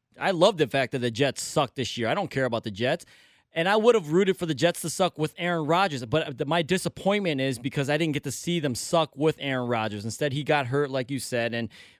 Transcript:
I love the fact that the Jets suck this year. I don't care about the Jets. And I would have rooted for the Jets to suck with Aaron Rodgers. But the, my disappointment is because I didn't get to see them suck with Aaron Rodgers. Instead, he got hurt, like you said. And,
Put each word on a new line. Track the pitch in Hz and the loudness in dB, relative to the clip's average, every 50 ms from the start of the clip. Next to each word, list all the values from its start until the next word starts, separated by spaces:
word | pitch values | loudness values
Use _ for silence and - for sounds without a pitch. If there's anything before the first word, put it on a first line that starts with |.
| _ _ _ - | _ _ _ -4
I | - 175 | -2 0
love | 190 160 175 214 214 151 | 4 6 6 4 6 4
the | 151 110 | 0 2
fact | - 139 131 117 - | 2 0 0 0 -2
that | 131 | -2
the | 120 120 | -2 -2
Jets | 113 104 143 135 - - - | 0 2 0 0 0 -2 -8
suck | - - 160 143 - - | -2 0 0 0 0 -2
this | - 120 - - 120 | -4 -6 -6 -4 -2
year. | 113 110 | -2 0
I | 143 | 0
don't | 196 190 - | 0 -2 -2
care | - 135 131 | -2 -2 0
about | 123 117 113 - | 0 0 -2 -4
the | 110 | -6
Jets. | 101 92 117 127 156 - - - - _ _ _ _ _ _ _ _ | -6 -2 0 0 0 -2 -4 -12 -20 _ _ _ _ _ _ _ _
And | 165 165 185 | -2 0 2
I | 208 | 2
would | 220 214 240 233 | 4 6 6 4
have | 220 165 147 | 4 2 2
rooted | 156 180 202 185 185 - | 2 4 4 4 2 0
for | 180 | -2
the | 160 151 | -4 0
Jets | 117 156 170 175 - | 2 2 2 0 0
to | - 160 | -4 -8
suck | - - 190 170 - - | -2 0 0 0 0 -2
with | 156 151 - - | -4 -4 -4 -4
Aaron | 175 175 175 165 156 | -4 -2 -2 -2 0
Rodgers. | 143 165 180 196 190 147 127 127 | 2 2 2 2 2 0 -4 -4
But | 117 123 156 160 151 139 110 | -2 0 0 0 -2 -4 -6
the, | 151 | -4
my | 135 160 175 | 0 0 0
disappointment | 165 127 180 185 - 170 - - - 190 202 208 202 175 147 135 | 2 0 -2 -2 -2 -4 -8 -2 0 0 0 2 0 0 0 0
is | 135 135 131 107 | 0 -2 -2 -4
because | - 139 - 147 139 131 | -6 -6 -4 -2 -2 0
I | 147 151 | 0 0
didn't | 170 160 139 | 0 0 -2
get | 147 - | -2 -4
to | 143 | -6
see | 120 - - 175 175 170 | -8 -6 -4 -2 -2 0
them | 147 143 120 | 0 -2 -2
suck | - - - - 170 156 - - | -4 -2 0 2 2 2 2 0
with | - 147 160 147 - | 0 2 2 2 0
Aaron | - 139 135 127 123 120 | -2 -2 -2 -2 0 0
Rodgers. | 120 113 110 110 101 104 101 | 0 0 0 -2 -4 -4 -6
Instead, | 113 110 - 151 147 127 | -8 -4 -2 -2 -2 -2
he | 147 143 | -2 0
got | 120 151 147 135 120 | 2 2 2 2 0
hurt, | 131 143 147 135 | 0 0 0 0
like | 131 135 131 123 | -2 -4 -4 -2
you | 139 127 | -4 -6
said. | - - 127 120 117 117 113 | -6 -4 -2 -2 -2 0 -2
And, | 117 117 107 - - - - - _ | -2 -4 -6 -8 -14 -20 -20 -20 _